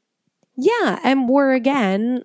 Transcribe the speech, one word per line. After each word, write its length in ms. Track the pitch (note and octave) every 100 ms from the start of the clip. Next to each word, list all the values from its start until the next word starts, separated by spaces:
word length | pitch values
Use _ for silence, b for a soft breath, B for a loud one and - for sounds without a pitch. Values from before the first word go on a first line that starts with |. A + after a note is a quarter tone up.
| _ _ _ _ _ -
Yeah, 440 | D4+ A#4+ D4+ F3+
and 240 | B3 C4+ B3
we're, 260 | C#4 C4+
again, 720 | C4 A#3+ C#4+ G3 G3 A#3 B3